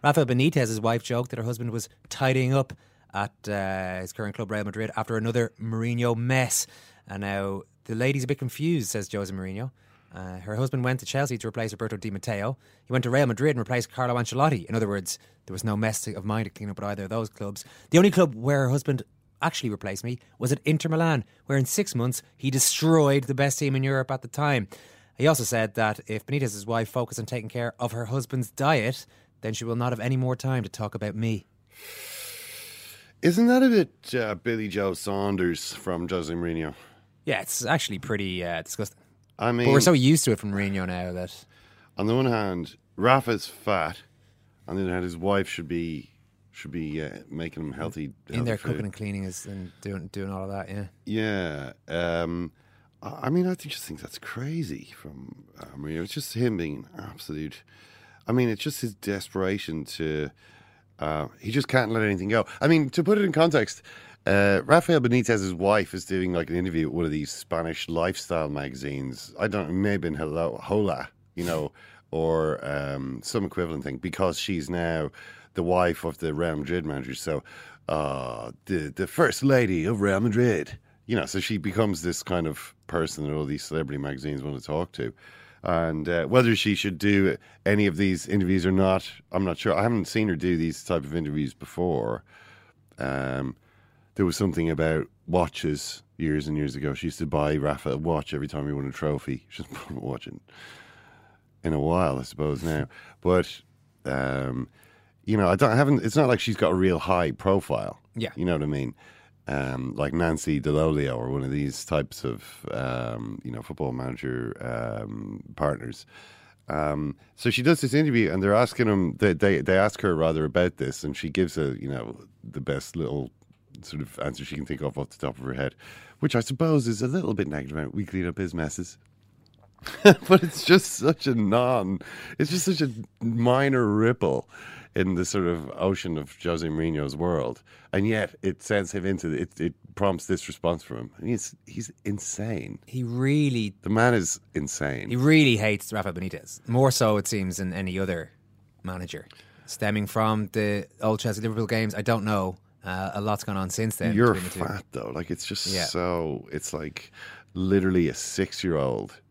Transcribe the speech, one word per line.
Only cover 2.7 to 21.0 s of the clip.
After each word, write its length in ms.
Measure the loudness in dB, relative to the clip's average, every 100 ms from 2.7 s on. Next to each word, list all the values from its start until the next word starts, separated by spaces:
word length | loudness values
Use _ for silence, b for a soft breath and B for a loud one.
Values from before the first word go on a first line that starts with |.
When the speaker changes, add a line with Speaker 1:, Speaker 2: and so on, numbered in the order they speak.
| -6 b b b
Speaker 1:
at, 180 | -4 -4 _ -4
uh, 540 | -2 -2 -2 -4 -6
his 120 | -8
current 220 | -6 -6 -6
club, 160 | -4
Real 120 | -4
Madrid, 280 | -4 -4 -4 -4
after 220 | -2 -2
another 360 | 0 0 0 -2
Mourinho 540 | -6 -2 -2 0 2 2
mess. 520 | 2 2 2 -2 -4 B B B -12
And 140 | -8
now 420 | -4 -2 -2 -4 -10 _ -8
the 100 | -2
lady's 280 | 0 0
a 40 | -2
bit 120 | -2
confused, 500 | -4 -2 0 0 0
says 200 | -4 -4
Jose 220 | -4 -4
Mourinho. 380 | -6 -8 -6 -8 b b b b
Uh, 260 | -14 -12 -12
her 160 | -6 -2
husband 280 | -2 0
went 160 | 0 0
to 60 | -2
Chelsea 320 | -2 0 -2
to 80 | -6
replace 240 | -4 -6
Roberto 260 | -4 -6 -4
Di 140 | -6
Matteo. 460 | -6 -4 -4 -4 -6 b b b
He 80 |
went 100 | 0
to 60 | 2
Real 160 | 4 4
Madrid 260 | 4 2
and 80 | 2
replaced 320 | 0 -2 -2
Carlo 240 | -2 0 0
Ancelotti. 500 | 0 2 2 2 -2
In 100 | -2
other 120 | 0
words, 300 | -2 -4 -10 b b -12
there 80 |
was 100 | -6
no 120 | -2 0
mess 320 | 0 -2 -6
of 160 | -8
mind 220 | -4 -2 -4
to 60 |
clean 180 | -8 -10
up 100 | -6
at 60 | -6
either 180 | -6
of 60 | -4
those 200 | -4 -6
clubs. 360 | -6 -10 -8 -16 B B
The 80 | 8
only 140 | 8
club 240 | 8 4 2
where 260 | 0 2
her 80 | 4
husband 340 | 2 2 -2 -2 _ _ _
actually 260 | -2 -2 -4
replaced 340 | -4 -6 -6
me 160 | -6 -8 b b
was 120 | -2
at 80 | 0 2
Inter 240 | 0 2
Milan, 340 | 2